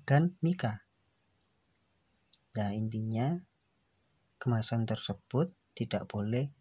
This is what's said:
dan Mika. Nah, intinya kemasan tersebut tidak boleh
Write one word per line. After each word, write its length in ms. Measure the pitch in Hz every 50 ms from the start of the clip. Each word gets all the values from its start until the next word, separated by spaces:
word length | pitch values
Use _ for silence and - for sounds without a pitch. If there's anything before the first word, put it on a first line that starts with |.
| -
dan 240 | - 139 147 165 175 180 -
Mika. 480 | 160 165 180 - 143 113 107 - _ _ _ _ _ _ _ _ _ _ _ _ _ _ _ _ _ _ _ _ _ _ _ _ _ _ _ _ _ - - - _ _ -
Nah, 160 | 110 104 101
intinya 720 | 101 110 110 110 113 110 110 110 113 113 131 151 175 180 185 _ _ _ _ _ _ _ _ _ _ _ _ _ _ _ _ _ _ -
kemasan 480 | - 131 117 113 113 - 117 117 113
tersebut 640 | 113 110 - - - 95 - _ - - 135 175 180 - _ _ _ -
tidak 320 | - 117 - 107 95 -
boleh 480 | - - 208 202 107 120 127 143 143 - _